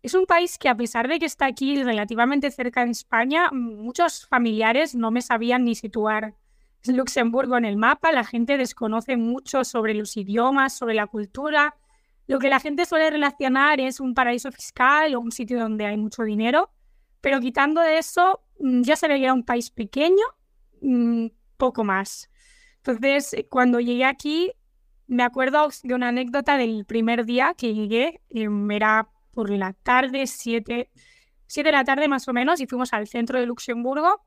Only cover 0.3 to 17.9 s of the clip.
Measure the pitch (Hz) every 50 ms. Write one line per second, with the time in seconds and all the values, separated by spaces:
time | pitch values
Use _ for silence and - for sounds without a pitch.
0.3 | 359 339 359 349 - - - 285 247 214 240 226 - 240 233 262 311 330 330 311
1.3 | - _ 285 269 262 - 269 269 285 277 269 247 233 208 208 202 233 220 233 254
2.3 | 285 285 269 285 262 - 247 247 - 262 240 240 233 - - _ - 226 247 254
3.3 | 285 330 359 320 277 262 240 226 220 208 214 233 247 - 349 330 - - - _
4.3 | - 254 240 233 220 214 220 220 233 262 311 320 - 240 226 226 226 247 247 -
5.3 | 247 226 226 233 240 247 254 240 226 - - 214 - 226 208 214 220 214 214 214
6.3 | - _ _ _ _ _ _ _ _ _ _ 226 254 247 262 247 - 269 247 233
7.3 | 233 254 269 247 247 240 233 220 208 208 220 240 294 - - 330 320 262 226 -
8.3 | - 233 233 226 285 277 254 240 - - 240 220 220 226 226 - 262 240 226 226
9.3 | 240 269 269 - - 269 262 - - 240 214 220 220 214 208 202 - 220 196 185
10.3 | 202 233 233 262 269 277 269 269 262 - 254 233 220 220 208 208 - 220 208 196
11.3 | _ - 277 302 302 294 294 294 294 _ _ _ _ _ _ _ _ _ _ -
12.3 | 269 269 240 277 277 262 262 302 294 277 349 - 339 311 320 320 302 302 294 285
13.3 | 277 - 277 262 254 269 277 294 302 269 262 262 254 - 269 254 240 247 262 240
14.3 | 240 247 - 269 - - - - _ - 254 254 285 302 311 311 277 240 240 233
15.3 | 226 - 247 214 247 240 233 220 220 214 214 202 208 214 214 214 - - 226 214
16.3 | 214 208 220 233 254 311 370 - _ _ _ _ _ _ _ _ _ _ - 277
17.3 | 269 269 240 254 233 - 277 285 311 330 339 320